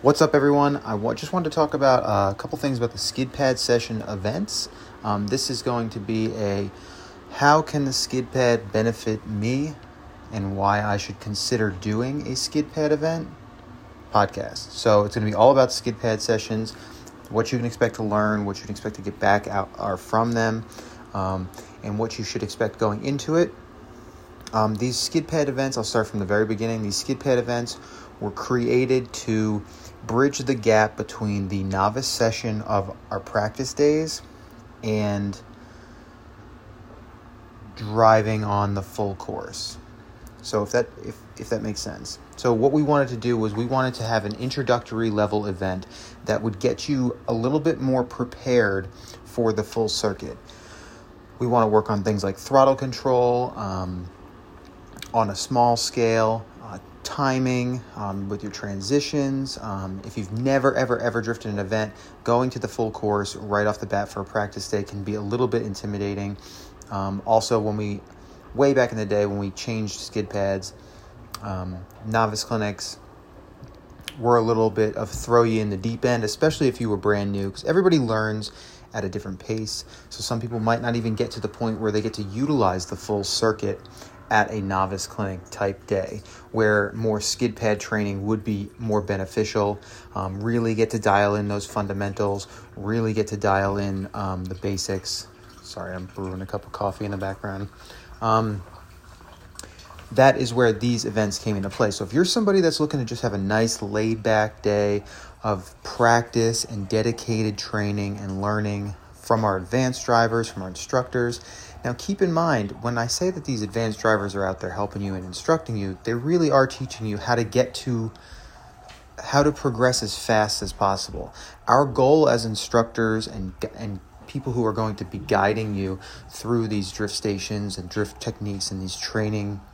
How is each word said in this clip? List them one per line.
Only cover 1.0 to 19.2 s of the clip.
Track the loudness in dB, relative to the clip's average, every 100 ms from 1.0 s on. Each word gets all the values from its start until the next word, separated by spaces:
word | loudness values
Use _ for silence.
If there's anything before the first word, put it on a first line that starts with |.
| -2
just | -4 -2
wanted | -2 0
to |
talk | 0 0
about, | 4 6 6 4
uh, | 4 2
a | 0
couple | -6 -2
things | -2 0
about | -2
the | -2
skid | -6 -2 -4
pad | 2 2 2
session | 2 2 2 -6
events. | -4 -4 -2 -2 -2 -4 -6 -10 -20 -10
Um, | -2 -2 0
this | -2 -2
is | -2
going | -2 -2 -2
to | -6
be | -2 0 0
a | 0 0 0 -2 -8 -18 -18 -18 -20 -16
how | 2 6 6
can | 4 -2
the | 0
skid | -2 -2 -4 -2
pad | 2 4 2 0
benefit | 0 0 0 -4 -4 -4
me | -2 0 0 -2 -6 -18 -20 -20 -20 -10
and | -6 -4 0
why | 2 4
I | 2 -2
should | -4 -10
consider | -8 -6 -2 0 0
doing | -2 -2 -2 -2 -2 -4
a | -4
skid | -2 -2 -2
pad | 0 2
event | 2 2 -2 -6 -12 -20 -20 -20 -20 -20 -20 -2
podcast. | 2 2 -2 -8 -10 -12
So | -2 4 4
it's | 4
gonna | 0 0
be | 6
all | 8
about | 8 4
skid | 2 -4 -2
pad | -2 0
sessions, | 0 0 0 -4 -6 -10 -18 -18 -18 -20 -4
what | -2 0
you | -2
can | -2
expect | 0 0 0
to |
learn, | 0 2 2 2 -2
what | -6
you |
can | -8
expect | -8 -8 -6
to |
get | -10
back | 0